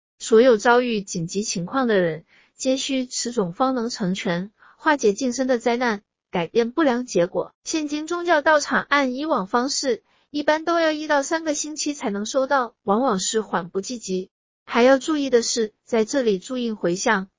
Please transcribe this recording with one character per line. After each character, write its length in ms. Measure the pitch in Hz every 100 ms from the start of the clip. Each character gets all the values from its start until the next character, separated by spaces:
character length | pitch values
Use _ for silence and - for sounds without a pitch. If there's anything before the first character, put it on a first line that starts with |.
| _ -
所 220 | - 220
有 160 | 262 214
遭 240 | 247 240
遇 220 | 247 214
紧 240 | 196 180 165
急 160 | 196
情 240 | 220 196 175
况 200 | 269 240
的 120 | 202
人， 260 | 170 156 - _ _ -
皆 220 | 262 269
需 260 | - 262
此 280 | 247 - 233
种 200 | 240 180
方 220 | 180 262
能 160 | 262 226
成 240 | - 180
全， 360 | 196 208 175 196 _ - _
化 180 | 320 285
解 160 | 208
近 220 | 202 262
身 120 | 240 262
的 120 | 240
灾 180 | 240 240
难， 240 | 247 208 _ _ _
改 160 | - 247
变 240 | 226 233
不 120 | 320
良 220 | 294 240
结 220 | 254 180 175
果。 260 | 180 160 _
现 220 | - 320 294
今 200 | 302 311
宗 180 | 349
教 160 | 349 311
道 200 | 311 302
场 220 | 294 220
按 320 | - 285 262
以 120 | 254 311
往 200 | 262 190
方 220 | 240 269
式， 340 | - 277 220 _ _ _
一 120 | 294
般 220 | 294 311
都 160 | 320 339
要 100 | 320
一 160 | 302 311
到 160 | 294
三 220 | 277 320
个 100 | 320
星 220 | 294 302 302
期 160 | 302
才 160 | 285 262
能 160 | 202
收 220 | 214 277 262
到， 280 | 277 233 _
往 200 | 196 208
往 160 | 262 190
是 240 | - 220
缓 260 | 214 185 165
不 140 | 196
济 160 | 196 240
急。 320 | - 185 185 _ _ _
还 180 | - 240
要 160 | 247 269
注 180 | 320 302
意 140 | 277
的 120 | 240
是， 320 | 233 240 214 _
在 200 | - 226
这 180 | 214 285
里 180 | 233 185
注 160 | - 254
印 180 | 233
回 220 | 214 175 180
向， 320 | 247 202 190